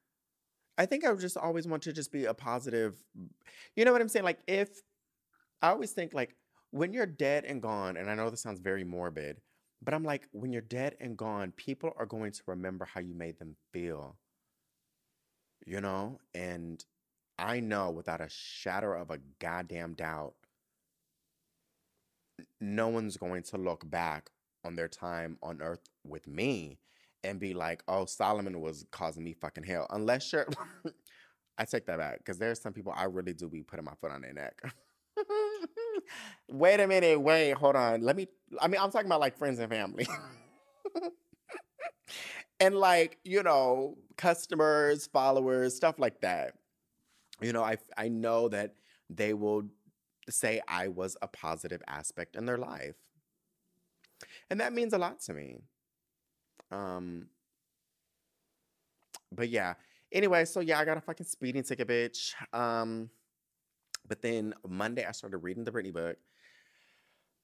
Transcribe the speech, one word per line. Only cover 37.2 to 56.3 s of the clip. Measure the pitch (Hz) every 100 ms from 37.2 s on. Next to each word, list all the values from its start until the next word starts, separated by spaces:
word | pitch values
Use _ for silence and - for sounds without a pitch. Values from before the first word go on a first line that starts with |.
| 143 160 147
hold | 135 143 139
on. | 120 113
Let | 120 185
me, | 185 _ _ -
I | 165
mean, | 190
I'm | 196
talking | 220 196
about, | 156
like, | 135 -
friends | 143 120
and | 113
family. | 110 98 - 127
<laughs> | - - - - _ _ _ 403 339 349 349 _ _ - - - - 679 - - - - - - -
And, | 190 196
like, | 185 175 165 -
you | 180 196
know, | 185 139 127 131 139 - - -
customers, | 180 170 - 160 156 151 147 147 -
followers, | 139 135 135 131 127 127 123
stuff | 160 156
like | 123 -
that. | 92 85 64 - _ _ _ _ _ _ _ -
You | 117
know, | 117
I, | 110 110 - -
I | 117
know | 113 113 117 117
that | 104 104 - _ _ -
they | 92 107 107
will | 107 107 104 - _ _ _ _ -
say | - 113 110 -
I | 90 95
was | 90 92 -
a | 98
positive | - 80 82 85 87 -
aspect | 73 - - 87 -
in | 120
their | 123
life. | 127 73 71 - _ _ _ _ _ _ _ _ _ _ _ _ - - -
And | 202
that | 240
means | 240 226
a | 196
lot | 175 -
to | - 73
me. | 69 60 - _ _ _ _ _ _